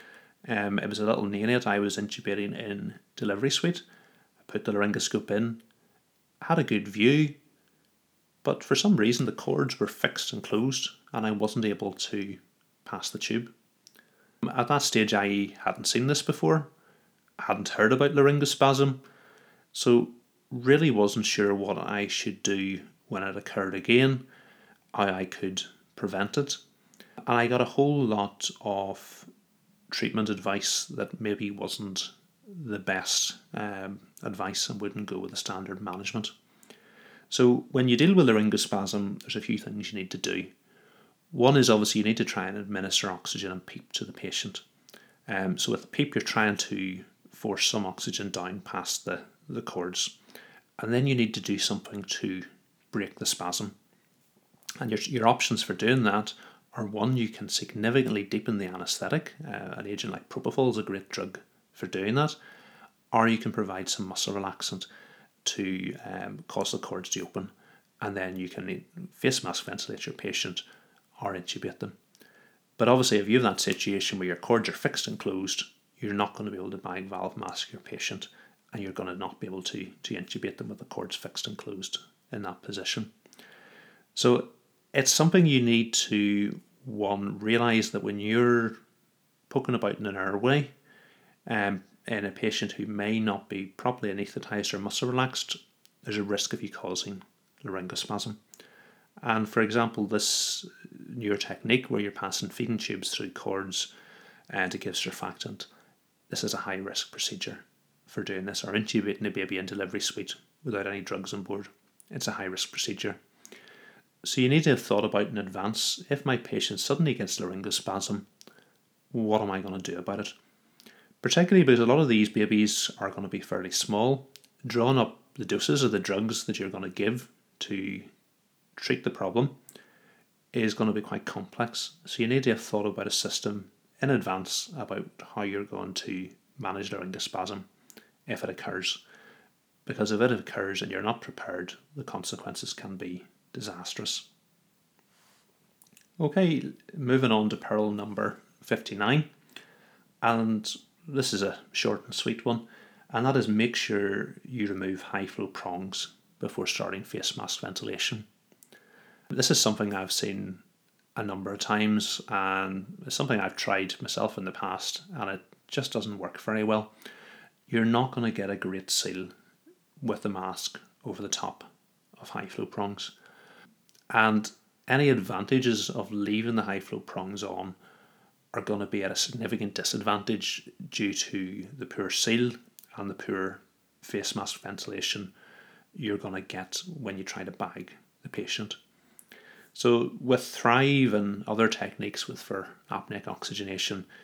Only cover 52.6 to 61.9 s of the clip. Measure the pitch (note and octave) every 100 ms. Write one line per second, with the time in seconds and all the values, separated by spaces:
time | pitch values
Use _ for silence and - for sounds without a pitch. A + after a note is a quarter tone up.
52.6 | _ _ _ G#2+ F#2+ - - - F2+ -
53.6 | G2 - _ _ _ _ _ _ _ _
54.6 | - - A#2+ A2 - B2 A2+ B2 - A2
55.6 | - F#2 A2 C3 G#2+ G#2 G#2+ - - -
56.6 | _ - G#2 G#2+ A#2 B2+ A2 - G2+ -
57.6 | - G#2 A2 C3+ C3 G#2 G2+ G#2+ A#2 G#2
58.6 | F#2 F2+ F2 - F#2 - - - - G2+
59.6 | G2+ - G2 G#2 - - - - A#2 B2
60.6 | B2+ G#2+ - G2 - - F#2+ - _ _
61.6 | _ - F#2